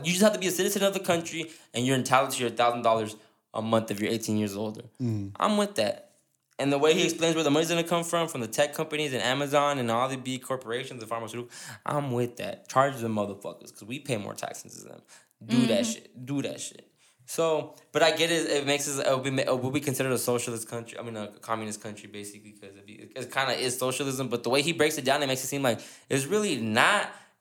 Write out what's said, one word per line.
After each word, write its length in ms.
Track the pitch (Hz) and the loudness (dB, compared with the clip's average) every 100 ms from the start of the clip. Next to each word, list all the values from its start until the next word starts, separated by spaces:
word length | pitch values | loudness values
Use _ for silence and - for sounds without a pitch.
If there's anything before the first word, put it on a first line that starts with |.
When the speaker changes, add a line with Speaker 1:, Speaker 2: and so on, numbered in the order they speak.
| 151 | -2
Speaker 1:
You 60 | |
just 100 | 180 | 4
have 80 | 214 | 4
to 80 | - | 4
be 80 | 180 | 0
a 40 | |
citizen 300 | 165 202 202 | 0 0 2
of 100 | 196 | 2
the 80 | 196 | 0
country, 500 | 190 170 170 165 - - - | 0 0 0 -8 -10 -12 -8
and 120 | 117 127 | -2 2
you're 120 | 131 | 2
entitled 340 | 110 131 139 | 4 4 4
to 80 | - | 0
your 80 | 120 | -2
thousand 320 | 110 120 120 | 2 2 4
dollars 340 | 113 113 107 - _ _ _ | 4 2 0 -8 _ _ _
a 80 | - | -6
month 300 | 110 113 110 | 2 2 2
if 80 | 101 | -2
you're 100 | 104 | -2
eighteen 260 | 113 - 107 | -2 0 0
years 180 | 104 98 | 0 -2
older. 280 | 110 107 - - | -6 -8 -14 -4
Speaker 2:
Mm. 300 | 123 107 101 101 | -2 -2 -4 -4
Speaker 1:
I'm 220 | 208 208 | 0 0
with 180 | 202 - | 0 0
that. 360 | 104 - - _ _ _ _ - | -2 -4 -12 _ _ _ _ -4
And 140 | 139 | 0
the 60 | 143 | 4
way 160 | 151 | 4
he 100 | 160 | 4
explains 320 | 165 - 165 160 | 2 2 2 2
where 80 | |
the 80 | 147 | 4
money's 160 | 147 165 | 4 2
gonna 160 | 170 | 0
come 220 | 170 170 170 | 0 0 0
from, 240 | 170 165 | 0 0
from 100 | 143 | -4
the 80 | 110 | -4
tech 260 | - 147 | 0 0
companies 380 | - 156 151 147 | -2 -4 -2 -2
and 100 | 127 | -2
Amazon 560 | 110 135 143 147 143 139 | 0 0 2 2 4 2
and 140 | 117 | 2
all 160 | 113 131 | 2 0
the 80 | 135 | -2
big 260 | 127 131 | -6 -6
corporations 580 | - 131 110 120 135 127 | -4 -6 -4 -6 -6 -10
and 80 | 110 | -8
pharmaceuticals, 380 | 117 110 120 120 - - 113 - | -6 -6 -10 -10 -14 -16 -10 -4
I'm 260 | 147 143 | -2 0
with 240 | 120 120 - | 0 -2 -4
that. 320 | 98 - - | -10 -10 0
Charge 260 | 131 143 131 | 2 2 2
the 100 | 117 | -2
motherfuckers, 640 | 107 101 95 - - - | -2 -2 -6 -10 -12 -18
'cause 100 | - 101 | -18 -12
we 140 | 139 | -10
pay 160 | 139 110 | -6 -6
more 200 | 104 - | -6 -8
taxes 480 | - - - 50 | -10 -10 -16 -18
than 100 | - | -18
them. 80 | 50 _ - _ - 113 | -20 _ -20 _ -14 0
Do 200 | - 117 | 2 4
that 140 | 110 | 2
Speaker 3:
Mm-hmm. 100 | - | 0
Speaker 1:
shit. 340 | - - - 127 | -4 -12 -14 -6
Do 160 | 143 | -4
that 180 | 110 65 | -4 -6
shit. 240 | - - - _ _ _ - | -12 -14 -20 _ _ _ -10
So, 500 | - 165 156 - - _ | -2 0 0 -4 -12 _
but 100 | 147 | 4
I 100 | 160 | 4
get 200 | 160 165 | 4 2
it. 180 | 165 151 | 2 2
It 160 | 143 135 | 0 2
makes 220 | 143 147 | 0 0
us, 180 | 139 - | 0 2
it 20 | |
will 100 | 135 | 2
be, 100 | 135 135 | 0 0
it 200 | - 127 | 2 0
will 80 | 127 | 0
be 80 | 143 | 0
considered 320 | 143 123 131 | 0 0 0
a 60 | 120 | 0
socialist 500 | 123 120 120 113 - | 0 0 -2 -6 -8
country. 300 | 120 113 - | -10 -10 -12
I 60 | |
mean, 120 | 117 110 | -10 -8
a 120 | 104 | -10
communist 520 | - - 110 107 104 | -10 -6 -4 -4 -8
country, 280 | 110 104 101 | -12 -14 -14
basically, 420 | 104 101 104 104 | -14 -14 -16 -20
'cause 180 | 101 98 98 | -20 -20 -20
it 100 | 98 | -20
be, 60 | 107 - 131 | -20 -16 -12
it 160 | 123 | -6
kinda 220 | 139 131 - | -2 0 0
is 200 | 127 123 | 0 0
socialism. 520 | 127 131 139 131 127 | 0 0 -2 -2 -2
But 140 | 117 | -2
the 60 | 120 | 2
way 120 | 135 | 2
he 100 | 147 | 4
breaks 240 | 160 156 156 | 4 2 2
it 80 | 131 | 0
down, 160 | 143 | 2
it 60 | 139 | 2
makes 160 | 131 | -2
it 40 | - | -2
seem 140 | 143 | 0
like 180 | 131 110 - - - | 2 0 -6 -14 -2
it's 160 | 135 135 | -2 2
really 320 | 208 208 135 | 0 2 0
not. 540 | 113 110 160 202 - - - _ | 2 4 6 4 0 -8 -20 _